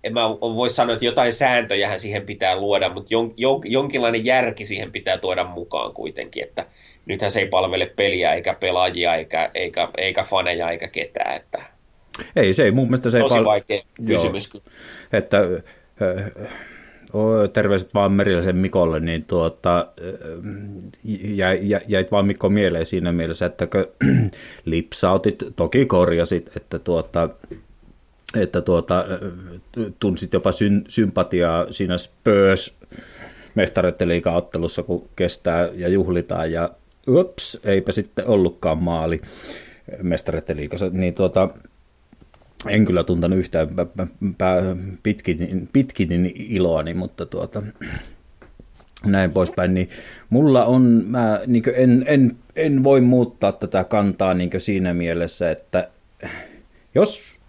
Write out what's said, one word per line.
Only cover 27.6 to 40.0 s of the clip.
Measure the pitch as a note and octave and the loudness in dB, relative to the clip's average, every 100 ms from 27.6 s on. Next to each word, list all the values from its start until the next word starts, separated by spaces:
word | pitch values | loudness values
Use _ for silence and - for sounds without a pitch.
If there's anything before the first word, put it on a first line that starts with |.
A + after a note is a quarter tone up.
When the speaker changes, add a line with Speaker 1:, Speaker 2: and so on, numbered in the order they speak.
| _ - - _ _ _ - A#2+ | _ -20 -20 _ _ _ -8 -2
Speaker 2:
että | F#2 F#2 | -2 -2
tuota, | F2 F2 - F2+ | 0 0 2 -2
ö, | F#2 F2+ G2 F2+ F#2 F2 - - G#2+ - | -2 -6 -8 -12 -16 -18 -14 -8 -8 -2
tunsit | G#2 F2+ F#2 | -2 -2 -2
jopa | F#2+ F#2+ | 0 0
syn-, | F2+ G#2 G2+ - | 0 2 2 0
sympatiaa | - G#2+ F#2+ F2+ F2+ E2+ E2 - | 0 0 2 0 2 2 2 -2
siinä | - F#2+ F2+ | -4 -4 -4
Spurs | - _ - G2+ G2 F#2+ - _ - - - - - - - - | -6 _ 2 6 6 4 -2 _ -20 -20 -20 -20 -20 -20 -6 0
mestareiden | F#2 - F2+ E2+ F2 | 0 2 0 0 0
liigaottelussa, | E2+ F2 E2+ - F2 E2 - | 0 0 -2 -2 -4 -4 -6
kun | F2 F2 - - | -6 -6 -6 -4
kestää | F2+ - F2 E2+ F2 | -4 -2 -2 0 0
ja | F2+ F2 | -2 0
juhlitaan | G2 F2+ F2 E2+ F2+ E2 | 2 2 -2 -2 -4 -4
ja | E2 E2+ - _ _ - | -2 -4 -6 _ _ 2
ups, | C3 F3+ - - - | 2 2 -4 -10 -6
eipä | - G2 F#2+ | 0 0 0
sitten | F#2+ G2 - - | -4 -4 -6 2
ollutkaan | G#2 F2+ - F2 D#2+ | 2 2 0 -2 0
maali | E2+ E2 D#2+ E2 - - - - - - - - | 0 -2 -2 -4 -8 -20 -16 -16 -18 -20 -18 -8